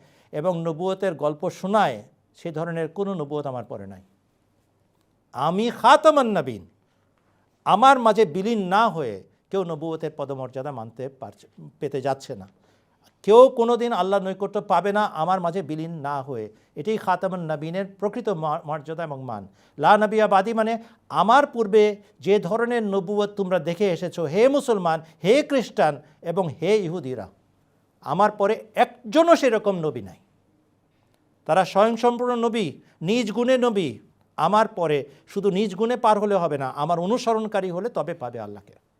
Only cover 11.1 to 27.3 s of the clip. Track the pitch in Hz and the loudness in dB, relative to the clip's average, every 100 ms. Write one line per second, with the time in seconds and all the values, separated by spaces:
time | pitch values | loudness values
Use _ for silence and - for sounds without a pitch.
11.1 | 135 107 - _ - 151 - 143 143 135 | -12 -18 -20 _ -20 -20 -12 -8 -4 -4
12.1 | 135 - 113 95 _ _ _ _ _ _ | -4 -8 -16 -16 _ _ _ _ _ _
13.1 | _ - 226 262 262 226 240 240 208 185 | _ 6 8 8 6 0 0 0 -2 0
14.1 | 202 190 190 196 208 202 175 196 202 208 | 0 -2 -6 -6 -6 -2 0 0 0 -2
15.1 | 151 160 190 170 180 147 156 165 165 139 | -2 -2 0 -2 -4 -6 -8 -8 -8 -6
16.1 | 143 135 120 104 - _ - 151 220 - | -6 -6 -8 -10 -14 _ -10 -6 -4 -2
17.1 | 202 190 180 160 151 156 185 196 196 208 | -2 -2 -6 -6 -6 -6 -8 -8 -6 -6
18.1 | 214 214 175 156 160 160 156 139 160 165 | -4 -6 -4 -4 -4 -6 -10 -8 -10 -8
19.1 | 135 127 107 92 _ _ - 151 208 214 | -10 -10 -12 -12 _ _ 0 4 6 4
20.1 | 214 214 196 196 226 220 226 - _ - | 2 4 4 2 -2 -2 -4 -10 _ -4
21.1 | 143 190 262 294 233 214 214 208 208 _ | 0 4 6 4 0 2 4 4 2 _
22.1 | _ 139 208 170 220 233 240 208 196 180 | _ 0 2 2 -2 0 -2 0 -2 -2
23.1 | 208 202 202 190 175 156 170 202 165 175 | -2 -2 -4 -2 -2 -2 -2 0 0 -4
24.1 | - 156 180 254 285 - 208 170 160 - | -6 -2 2 4 4 0 0 0 -2 -6
25.1 | _ 175 269 294 277 - - 160 139 - | _ 2 2 2 -2 -2 0 0 0 -10
26.1 | _ 170 170 175 110 165 214 175 175 131 | _ -6 -4 -4 -4 0 0 0 -6 -8
27.1 | 120 95 | -10 -12